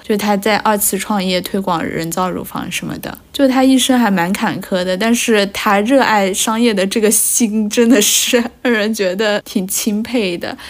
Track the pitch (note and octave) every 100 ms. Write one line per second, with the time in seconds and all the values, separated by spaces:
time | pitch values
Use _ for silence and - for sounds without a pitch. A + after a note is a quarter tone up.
0 | - G#3 G#3 G3+ G#3+ G#3 A3 G#3 - F#3+
1 | - G#3 F#3 F3+ F3+ G3+ F#3+ E3+ F3+ -
2 | E3 F3+ F#3 E3+ - - - - D#3+ -
3 | - - - - C4+ C4 C4 C4 B3 B3+
4 | A3+ F#3+ F3 G#3 G#3+ D#3+ - F#3 F#3 F#3
5 | A3+ A#3 - G#3+ G3 - A3 G3+ G#3+ C#4
6 | A3+ G#3+ F#3+ G3+ - A3 A#3+ G3 F#3+ A#3
7 | G#3 - - - A3+ A3 G#3 A#3+ A#3 G#3
8 | G3+ - - B3 A#3+ - B3+ A3 G#3+ G#3+
9 | F#3 F#3+ G#3+ G#3 - G#3+ F#3 - A3+ G#3
10 | A#3+ B3 F#3+ F3 - -